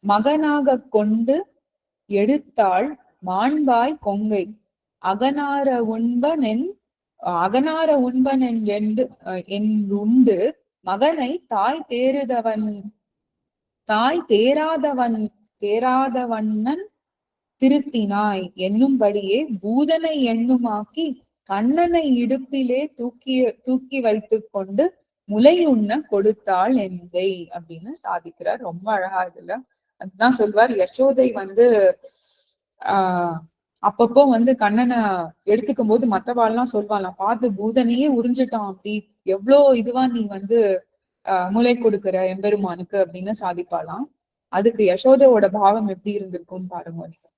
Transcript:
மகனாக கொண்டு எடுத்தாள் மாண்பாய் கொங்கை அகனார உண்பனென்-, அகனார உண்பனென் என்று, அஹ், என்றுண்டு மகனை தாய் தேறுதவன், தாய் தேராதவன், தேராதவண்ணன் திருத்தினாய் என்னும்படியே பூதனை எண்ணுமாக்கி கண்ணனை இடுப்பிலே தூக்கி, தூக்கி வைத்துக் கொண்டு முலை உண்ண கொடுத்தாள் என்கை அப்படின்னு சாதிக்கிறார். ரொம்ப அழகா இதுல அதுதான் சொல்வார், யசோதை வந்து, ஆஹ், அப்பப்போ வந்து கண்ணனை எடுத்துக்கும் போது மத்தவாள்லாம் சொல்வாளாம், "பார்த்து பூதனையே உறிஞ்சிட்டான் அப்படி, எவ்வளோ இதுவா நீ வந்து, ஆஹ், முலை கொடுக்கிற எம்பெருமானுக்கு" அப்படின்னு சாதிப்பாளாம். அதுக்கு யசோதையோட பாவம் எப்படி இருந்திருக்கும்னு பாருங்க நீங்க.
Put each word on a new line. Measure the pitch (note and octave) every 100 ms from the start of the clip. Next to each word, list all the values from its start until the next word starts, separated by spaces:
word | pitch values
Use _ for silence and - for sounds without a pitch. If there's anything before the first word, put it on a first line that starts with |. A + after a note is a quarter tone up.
மகனாக | G3 G3+ A3+ D4+ D#4 D4 C4+ B3+ -
கொண்டு | G#3+ G#3+ A3 A#3 D4 G4 _ _ _ _ _ _
எடுத்தாள் | G3+ G#3+ D4 - - G3+ F#3 C4 D4+ _ _ F3+
மாண்பாய் | F#3 A#3 D4+ C#4 A#3+ B3 D#4
கொங்கை | G#3 G3+ G#3+ G#3 F3 G#3+ _ _ _ _
அகனார | F3+ G3+ C4 C#4 C#4+ C#4 C#4 B3 A3+
உண்பனென்-, | A3 A#3 A#3+ C#4 D#4+ A#3+ A3 E4+ G4+ _ _ _ _ - F3
அகனார | F3+ A#3+ D4+ D#4 D#4+ D4
உண்பனென் | B3+ B3+ C4 C4+ B3+ A#3 G#3
என்று, | G#3 G#3+ G#3+ B3+ - -
அஹ், | F#3 F3+
என்றுண்டு | G3 G#3+ G#3+ G3+ G3+ G#3 B3 A#3+ F#3 A3+ - _ _ F#3
மகனை | G3 C#4 D#4+ B3+ F4 _
தாய் | G#3+ G#3+ D#4 -
தேறுதவன், | A#3+ B3+ C#4 C4 B3 A3+ A3 G#3+ G#3 G#3 _ _ _ _ _ _ _ _ _ -
தாய் | G#3+ A#3+ E4+ -
தேராதவன், | G#3 A#3 D4 D#4 D#4+ D4 C4 A#3+ A3 G#3+ _ _ _
தேராதவண்ணன் | G3+ G#3+ B3+ B3+ C4+ B3+ B3 A3+ A3 G#3+ A3+ D#4 G#4 _ _ _ _ _ _ _
திருத்தினாய் | C4 D4 C#4+ A#3+ G#3 G3+ G#3 G3 F3+ -
என்னும்படியே | F#3 G#3+ C4+ C4 G#3+ G#3 G3 G#3+ D4+ G#3
பூதனை | G3 A#3+ D4 D#4+ E4 D4+ B3+
எண்ணுமாக்கி | A3+ A#3+ B3+ A#3+ G#3 G#3+ - E4 C4 _ _ _
கண்ணனை | G3 A3+ D#4 F4 E4+ D4+ B3
இடுப்பிலே | A#3 C4 C4 C#4 B3+ B3+ D4+
தூக்கி, | - A#3+ - - C4 B3 -
தூக்கி | - B3+ C4 C4+
வைத்துக் | A#3 G#3+ G#3+ A3 G#3+
கொண்டு | G3+ F#3+ G3 E4+ - _ _ _
முலை | G#3 B3+ F4+ E4
உண்ண | A#3+ G#3 B3
கொடுத்தாள் | D4+ G3+ G#3 G#3 - F#3 G3+ B3+
என்கை | G3 F3+ F3 F3+ F#3+ F#3 E3
அப்படின்னு | F3 E3 E3 G3
சாதிக்கிறார். | D#4+ G#3 F3+ E3 - F3+ A3+
ரொம்ப | A3 E3+ G3
அழகா | G#3+ F#3 F#3+ F3+
இதுல | - E3+ A3 C4 _ _ _
அதுதான் | F#3+ F#3+ A#3
சொல்வார், | B3+ G#3+ G3+ A#3+
யசோதை | G#3+ F#3 - C4+ C4 B3+
வந்து, | G#3 G3 G3 A#3+ A3 F#3+ - - _ _ _ _ _ _ _
ஆஹ், | - G3 F#3 F3+ F3 E3 E3 _ _ _ G3
அப்பப்போ | - A#3 A#3+ C#4+
வந்து | A3+ A#3+ B3+
கண்ணனை | G#3 G#3+ B3 B3 G#3+ F#3 E3 - -
எடுத்துக்கும் | G#3+ C4+ C4 A3
போது | A3+ A#3+
மத்தவாள்லாம் | F#3+ F#3+ A#3+ A3+ A3+ B3
சொல்வாளாம், | G#3+ G#3 G#3 F#3 F#3
"பார்த்து | G3 A3+ A#3+
பூதனையே | F#3+ G#3+ A#3 A#3+ A#3+ D4
உறிஞ்சிட்டான் | B3+ A#3+ B3 B3+ A3+ G3+
அப்படி, | F#3+ G#3 G#3+ - _
எவ்வளோ | - G3 G#3 C#4 C#4+ B3
இதுவா | A3+ A#3+ C4
நீ | A#3 G#3
வந்து, | G3 G3 A#3 G#3 F#3 - _ _ _ -
ஆஹ், | F#3+ F3+
முலை | G#3 A#3+ A#3+
கொடுக்கிற | A3+ G3+ G3+ F#3 F#3
எம்பெருமானுக்கு" | F#3+ G3+ G#3 G3 F3 F3+ G3+
அப்படின்னு | F#3 E3+ F#3 G#3+
சாதிப்பாளாம். | G3+ F3 F3 E3+ E3 F3+ C#4+ _ _ _ _
அதுக்கு | F#3 G#3 A3+
யசோதையோட | G3+ F#3 B3+ C4+ C4+ A3+ G3+
பாவம் | G3+ G3 G#3+ G#3
எப்படி | F#3 G#3
இருந்திருக்கும்னு | G3+ F#3+ F3+ E3+ F#3 F#3
பாருங்க | F3+ E3+ E3
நீங்க. | E3+ E3 _